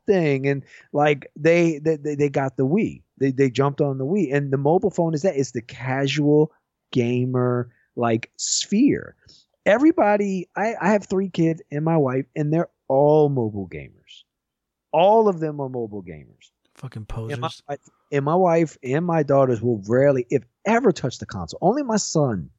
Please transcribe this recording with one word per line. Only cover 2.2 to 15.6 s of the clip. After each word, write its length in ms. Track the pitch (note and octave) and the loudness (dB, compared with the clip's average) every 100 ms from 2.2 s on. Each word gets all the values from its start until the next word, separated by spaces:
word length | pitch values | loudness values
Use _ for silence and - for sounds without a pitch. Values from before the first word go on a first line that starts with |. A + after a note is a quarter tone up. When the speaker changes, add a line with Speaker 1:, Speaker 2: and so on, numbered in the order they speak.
| D3 | 0
Speaker 1:
got 280 | C#3 C3+ - | 0 -2 -2
the 100 | C3+ | 0
Wii. 360 | F#3+ D3 C2+ _ - | 0 -2 -6 _ -4
They, 100 | C3+ | -2
they 180 | B2+ C3+ | 2 0
jumped 320 | A#2 C#3 C#3 | 2 0 0
on 180 | C#3+ C3+ | -4 -4
the 60 | |
Wii. 300 | C3+ G#3 D3 | -2 -2 0
And 180 | C#3+ C#3+ | -2 0
the 60 | C3+ | 0
mobile 320 | C#3 F3+ G3 | 2 2 0
phone 240 | - E3 | 0 -2
is 80 | D#3 | 0
that. 140 | F#3+ C#3 | -2 -2
It's 140 | C3 | -2
the 100 | A#2+ | -6
casual 880 | A2+ B2+ B2+ C3 C#3 D3 D3 D3 D#3 _ _ _ _ | -12 -10 -6 -2 -2 0 4 4 2 _ _ _ _
gamer, 800 | C3+ A#2+ B2 B2+ B2+ B2 B2 A#2+ _ _ | -2 0 0 -2 0 0 -2 -6 _ _
like, 380 | - A#2 A2+ - - | -4 -2 -2 -4 -10
sphere. 760 | - - - G3+ C#4+ - - _ _ _ _ _ - | -6 -6 -2 0 2 0 -8 _ _ _ _ _ 0
Everybody, 840 | G#3+ D#4 E4 G#3 G#3 G3+ F#3+ - - | 4 4 4 2 2 0 -4 -6 -6
I, 180 | G#3+ A3+ | -6 -2
I 120 | F3 | 0
have 120 | G#3 | 0
three 240 | - F#3+ G3 | 0 -4 -2
kids 340 | - E3 E3 - | 0 0 -2 -6
and 140 | D3 | -4
my 120 | D#3+ E3 | 0 2
wife, 280 | C3+ C3 C3+ | 2 -2 -4
and 180 | D#3 D3 | -4 -2
they're 180 | D#3+ - _ - | -2 -4 _ -2
all 400 | C3+ D3 D#3 D3 | 2 4 4 4
mobile 400 | C3+ A2 G#2 F2+ | 0 -4 -6 -10
gamers. 520 | D#2 C2 _ _ - _ _ _ _ _ _ _ | -12 -16 _ _ -20 _ _ _ _ _ _ _
All 360 | D#3 F#3+ A3 G#3+ | 2 4 4 4
of 100 | E3+ | 0
them 220 | D#3 D3 | -4 -6